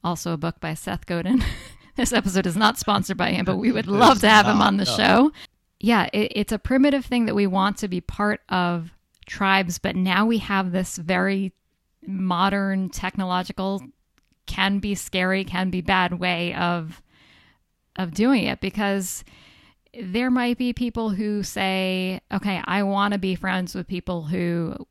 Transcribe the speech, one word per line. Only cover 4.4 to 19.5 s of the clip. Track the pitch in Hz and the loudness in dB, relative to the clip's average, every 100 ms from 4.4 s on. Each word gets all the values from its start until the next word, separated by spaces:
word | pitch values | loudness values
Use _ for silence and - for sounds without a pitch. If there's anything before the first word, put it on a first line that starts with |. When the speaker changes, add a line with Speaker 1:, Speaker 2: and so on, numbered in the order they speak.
| 208 | 6
Speaker 1:
him | 208 | 4
Speaker 2:
not, | - | 4
Speaker 1:
on | 196 | 2
the | |
Speaker 2:
no. | 190 - | 0 2
Speaker 1:
show. | 196 196 285 - - _ _ _ | 4 6 6 2 -20 _ _ _
Yeah, | 208 226 - | 2 2 2
it, | 208 214 | 0 -2
it's | - 208 | -2 -2
a | 214 | -4
primitive | - 262 285 277 | 0 4 4 2
thing | 247 247 226 | 0 0 0
that | - | 2
we | 202 | 2
want | 190 196 196 | 2 0 0
to | 208 | -4
be | 175 | -4
part | - - 208 208 - | -6 -2 -2 -2 -2
of | 185 175 175 165 - _ _ - | 0 2 -2 -6 -16 _ _ -16
tribes, | - 196 196 185 175 | -2 2 2 2 -2
but | 190 | -2
now | 180 185 180 220 | 0 2 4 4
we | 226 | 2
have | - 196 185 | 0 -2 0
this | 180 185 - | -2 -4 -6
very | 165 180 185 196 196 _ _ _ _ _ | -2 0 2 0 -4 _ _ _ _ _
modern, | - 190 185 175 196 202 196 190 185 | -10 -4 -2 2 2 2 0 0 -2
technological, | - 185 - 185 180 180 - 190 196 127 _ _ _ _ _ - | -4 -6 -4 -2 -2 -2 -4 -4 -4 -8 _ _ _ _ _ -10
can | - 190 196 | -2 0 0
be | 202 196 | -2 -4
scary, | - 190 185 190 | -4 -2 0 0
can | 180 180 190 | -2 -2 -2
be | 180 | -2
bad | 170 185 180 175 | 0 0 0 -2
way | 180 170 175 | -2 -2 -4
of, | - 175 175 160 - _ _ _ _ _ _ _ _ _ | -2 -2 -2 -6 -14 _ _ _ _ _ _ _ _ _
of | - 185 | -8 -6
doing | 156 233 262 | 0 4 4
it, | - - | 2 -2
because | 190 208 202 196 185 - - - - | -4 -2 -2 -2 -4 -10 -14 -20 -20